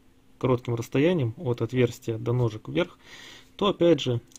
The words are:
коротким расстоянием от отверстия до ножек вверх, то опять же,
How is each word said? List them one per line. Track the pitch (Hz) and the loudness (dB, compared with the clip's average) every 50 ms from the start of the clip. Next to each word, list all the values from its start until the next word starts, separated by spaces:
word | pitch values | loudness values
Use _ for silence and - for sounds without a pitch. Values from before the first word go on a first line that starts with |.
| _ _ _ _ _ _ _ | _ _ _ _ _ _ _
коротким | - - 127 127 123 - - 117 | -4 0 0 0 0 -2 -4 -6
расстоянием | 117 113 - - 135 143 170 185 165 127 113 113 | -6 -4 -2 0 2 2 2 2 2 0 -2 -4
от | - 180 131 120 - 120 | -4 -4 -4 -4 -2 -4
отверстия | 113 123 127 123 120 - - - - 113 110 | -2 0 2 0 0 0 -6 -8 -8 -6 -4
до | 117 120 | -2 -2
ножек | 120 127 123 113 107 110 - 135 | 0 0 0 0 -2 -6 -10 -6
вверх, | 135 156 175 180 - - - - - - - - - - - _ _ | -4 -2 -2 -4 -6 -16 -20 -20 -20 -20 -20 -20 -20 -20 -20 _ _
то | - 190 208 | -2 0 0
опять | 170 - 170 170 160 139 | 2 4 4 4 4 4
же, | - 131 120 113 - _ - | 2 -2 -4 -4 -6 _ -14